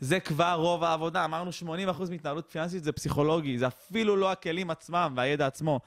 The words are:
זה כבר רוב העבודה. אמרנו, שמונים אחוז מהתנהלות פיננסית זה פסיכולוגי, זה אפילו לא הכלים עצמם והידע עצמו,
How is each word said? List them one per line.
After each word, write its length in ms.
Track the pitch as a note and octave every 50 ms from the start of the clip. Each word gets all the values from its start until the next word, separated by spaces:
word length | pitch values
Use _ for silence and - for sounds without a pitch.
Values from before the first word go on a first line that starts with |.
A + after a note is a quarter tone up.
זה 200 | C3+ B2+ F3 F#3+
כבר 340 | - - D#3+ C#3+ E3+ F3 F3+ E3
רוב 260 | D#3+ E3+ F3 E3+ E3
העבודה. 400 | E3 E3 D#3 D#3+ E3 D#3+ F#3 E3+
אמרנו, 280 | D#3+ D#3+ E3 F3 F3+ D#3
שמונים 360 | - F3 E3+ D#3+ F3 G3 F#3
אחוז 220 | F3+ - F#3+ F3
מהתנהלות 400 | F3+ E3+ - - C#3+ E3 D#3+ -
פיננסית 340 | - E3 D#3+ F3 F3+ F#3+ D3+
זה 80 | D3+ C#3+
פסיכולוגי, 640 | - - D3 C3 C3+ D3 D3+ D#3+ E3+ D#3 C#3 B2+ A#2+
זה 80 | B2+
אפילו 500 | B2+ - - - - F3+ A3+ A3 G#3 G3+
לא 160 | G3 F#3+ F#3+ F#3+
הכלים 380 | F#3 - F3+ D#3+ F3+ F#3+ E3+
עצמם 440 | D#3+ - - - E3 F3 F3 D#3 C3
והידע 300 | B2+ B2 C3+ D3 D3 D3
עצמו, 340 | C3+ - - D3+ D#3+ D3 D3 -